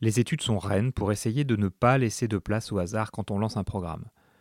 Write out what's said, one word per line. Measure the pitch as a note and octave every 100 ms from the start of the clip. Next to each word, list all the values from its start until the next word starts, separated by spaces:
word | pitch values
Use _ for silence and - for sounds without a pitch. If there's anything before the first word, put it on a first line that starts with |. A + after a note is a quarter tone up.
les | A2+ A2
études | A#2 -
sont | - G2+
reines | F#2+ G2 B2+
pour | - G2+
essayer | G#2 A2+ B2+
de | C#3 G#2+
ne | G2
pas | - B2 C3+
laisser | A#2 - A#2
de | G2+
place | - G#2+ -
au | G2+
hasard | F2 A2 A2
quand | - G2
on | G2+
lance | A2 A2
un |
programme. | F#2 G2 E2+ D#2 - _ _ _